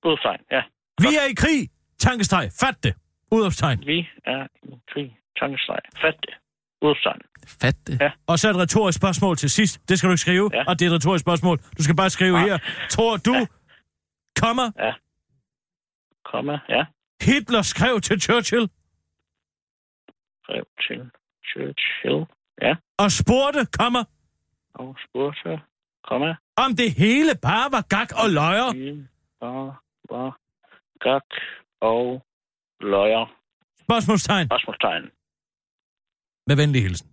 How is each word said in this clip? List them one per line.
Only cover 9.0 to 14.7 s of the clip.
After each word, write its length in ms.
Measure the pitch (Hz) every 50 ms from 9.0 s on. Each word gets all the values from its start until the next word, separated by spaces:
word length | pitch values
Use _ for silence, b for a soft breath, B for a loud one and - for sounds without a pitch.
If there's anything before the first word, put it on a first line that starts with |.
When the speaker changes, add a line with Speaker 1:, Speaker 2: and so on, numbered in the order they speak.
| - 196 180 - 196 196 170 147
Speaker 2:
til 120 | - 139
sidst. 400 | - - 214 190 - - _ -
Det 80 | 180 185
skal 100 | - 190
du 40 |
ikke 100 | 180 165
skrive, 280 | - - 180 180 202 208 -
Speaker 1:
Ja. 100 | - 131 -
Speaker 2:
og 120 | 180 160
det 60 | 175
er 40 | 180
et 60 | 170
retorisk 260 | 170 123 160 190 175
spørgsmål. 360 | 139 - 175 160 120 180 170 143 - - - -
Du 60 | 160
skal 120 | 143 139
bare 140 | 156 190 190
skrive 220 | - - 185 185
Speaker 1:
Nej. 160 | 180 170 175 208
Speaker 2:
her. 100 | 196 160 B B B B B B
Tror 280 | - - 226 226 220 190
du, 160 | - 220 247
Speaker 1:
Ja. 120 | 262 240 - _ _ _ b b b b _ _ _ _ _ _ _ _ _ _ -
Speaker 2:
komma, 300 | - 226 233 247 254 233